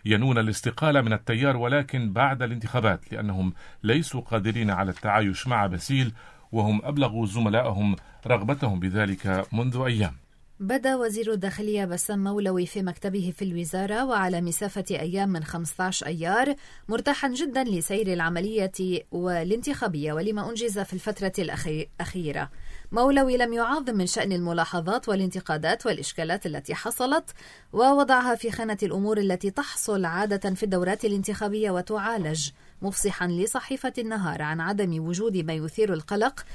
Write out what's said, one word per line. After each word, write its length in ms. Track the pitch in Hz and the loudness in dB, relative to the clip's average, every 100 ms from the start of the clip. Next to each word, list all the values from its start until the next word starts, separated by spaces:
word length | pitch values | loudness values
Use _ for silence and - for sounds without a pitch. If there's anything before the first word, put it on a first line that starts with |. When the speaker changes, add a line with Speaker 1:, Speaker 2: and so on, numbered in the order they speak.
| 107 | 2
Speaker 1:
ينون 320 | 107 131 117 | 4 4 4
الاستقالة 640 | 110 104 127 - 156 143 | 2 0 -2 0 4 4
من 120 | 113 | 4
التيار 440 | 107 - 113 139 123 | 0 0 0 2 2
ولكن 560 | 120 143 139 135 113 | 2 2 0 -2 0
بعد 280 | 98 139 135 | 2 2 2
الانتخابات، 720 | 123 113 110 127 110 90 - | -2 -2 -2 2 2 2 -2
لأنهم 420 | 110 104 95 92 - - - | -6 -2 0 0 -2 -10 -4
ليسوا 380 | 107 135 170 127 | 2 2 2 -4
قادرين 480 | 117 117 101 110 107 | -2 0 0 2 2
على 220 | 92 95 | 2 0
التعايش 560 | 87 107 104 101 92 127 | 0 2 2 2 0 0
مع 200 | 120 101 | 0 0
باسيل، 460 | 90 - 135 123 113 - - - | -2 -2 0 0 -4 -14 -20 -6
وهم 300 | 110 107 107 | 0 2 2
أبلغوا 420 | 131 143 131 110 110 | 0 0 0 2 -2
زملائهم 720 | 110 110 110 123 98 104 95 - - 113 | 0 2 4 2 2 2 0 -4 -8 0
رغبتهم 520 | 120 107 143 123 95 | 2 2 0 0 0
بذلك 680 | 92 98 104 98 98 95 95 | 2 2 2 0 0 0 0
منذ 300 | 110 123 123 131 | 0 0 0 0
أيام. 280 | 117 95 - - - - - | 2 0 -2 -14 -20 -20 -8
Speaker 2:
بدا 360 | 196 262 262 262 | -2 0 2 0
وزير 380 | 233 208 220 | 0 -2 -2
الداخلية 520 | 214 190 190 214 208 190 | -2 -2 -2 -2 0 0
بسام 380 | 175 - 202 | -2 -2 0
مولوي 420 | 196 202 196 185 180 | 0 0 0 0 0
في 160 | 208 | -2
مكتبه 520 | 190 170 202 196 180 - | -4 -4 -4 -2 -2 -4
في 80 | 196 | -4
الوزارة 600 | 170 170 185 196 214 262 | -4 -4 -2 -2 0 0
وعلى 360 | 220 185 175 | 0 0 0
مسافة 440 | 170 170 202 202 190 | -2 -2 -4 -4 -4
أيام 380 | 160 156 190 196 | -4 -2 0 0
من 140 | 175 | 0
خمستاش 600 | 151 170 165 - 185 180 | -4 -6 -6 -2 -2 -2
أيار 520 | - 165 165 214 269 277 - - - | -4 -4 0 2 2 0 -8 -14 -6
مرتاحاً 380 | 226 262 277 277 | -2 0 0 0
جداً 360 | 247 302 247 | -2 -2 0
لسير 500 | 254 180 - 202 196 | 0 0 0 0 0
العملية 580 | 175 165 170 196 220 190 190 185 180 - | 0 0 0 0 0 0 0 -2 -2 -2
والانتخابية 1000 | 175 180 175 170 226 269 277 226 156 151 | -4 -2 0 0 0 -2 -2 -2 -2 -2
ولما 360 | 151 196 208 196 | -2 -2 -2 -4
أنجز 300 | 226 233 202 | -4 -2 -2
في 140 | 190 | -4
الفترة 400 | 185 214 202 196 196 | -6 -4 -2 -2 -2
الأخي-، 480 | 165 - 170 156 - - | -2 -2 -2 -4 -6 -8
الأخيرة. 540 | 165 185 156 143 143 - - - - | -8 -4 -4 -4 -6 -8 -10 -10 -4
مولوي 460 | 226 254 277 262 247 | 4 6 6 6 4
لم 160 | 240 | 2
يعظم 440 | 233 233 294 262 214 | 2 0 0 0 0
من 80 | 180 | 0
شأن 260 | - 190 | 0 0
الملاحظات 800 | 180 175 170 165 180 165 233 233 | 0 0 0 0 0 0 0 0
والانتقادات 760 | 196 185 185 - 156 160 226 240 | 0 0 -2 -2 0 0 0 0
والإشكالات 600 | 156 135 - 160 190 175 | -2 -4 -4 -2 -2 -4
التي 300 | 147 143 156 | -6 -6 -6
حصلت، 540 | 226 233 254 311 320 - - - - | -4 -2 2 2 0 -10 -20 -20 -4
ووضعها 640 | 208 254 277 269 254 247 233 | 4 6 6 6 4 4 0
في 160 | 226 | -2
خانة 260 | 202 220 208 | -4 -4 -2
الأمور 340 | 202 190 202 214 | 0 0 2 2
التي 340 | 196 180 196 | 2 0 -2
تحصل 540 | 196 285 - - 202 175 | -4 -4 -4 -2 0 0
عادة 480 | 170 208 202 196 | 0 0 0 -2
في 100 | 190 | -2
الدورات 420 | 214 185 180 208 220 | 0 2 2 0 0
الانتخابية 640 | 202 196 208 208 214 214 | 0 -2 -2 -2 0 0
وتعالج، 800 | 180 180 214 202 233 160 160 143 - - - | 0 -2 -2 0 -2 -2 -2 -4 -8 -20 -8
مفصحاً 460 | 196 196 208 - 175 | -4 0 0 0 0
لصحيفة 640 | 175 208 262 - 262 262 - | 0 0 -2 -4 -4 -4 -4
النهار 440 | 220 220 180 156 | -4 -2 -2 -2
عن 200 | 151 160 | -4 -2
عدم 380 | 165 202 190 160 | -2 0 0 0
وجود 380 | 160 175 226 185 | -2 0 0 0
ما 160 | 160 | 0
يثير 400 | 160 156 - 214 | -2 -2 2 2
القلق 520 | 170 151 202 233 - - | 2 -2 0 0 0 -8